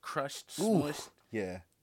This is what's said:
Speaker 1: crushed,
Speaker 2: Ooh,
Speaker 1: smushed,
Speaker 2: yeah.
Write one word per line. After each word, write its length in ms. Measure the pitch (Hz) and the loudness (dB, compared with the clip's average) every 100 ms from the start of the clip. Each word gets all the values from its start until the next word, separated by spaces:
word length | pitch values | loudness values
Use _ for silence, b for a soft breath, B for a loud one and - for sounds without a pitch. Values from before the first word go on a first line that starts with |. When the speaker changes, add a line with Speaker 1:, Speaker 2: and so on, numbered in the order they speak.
Speaker 1:
crushed, 480 | - 156 143 - - - | -6 -4 -4 -6 -10 -2
Speaker 2:
Ooh, 240 | 202 208 | 4 4
Speaker 1:
smushed, 260 | 147 151 - - _ | 4 -2 -10 -16 _
Speaker 2:
yeah. 300 | 110 95 90 - _ | -4 -2 -6 -12 _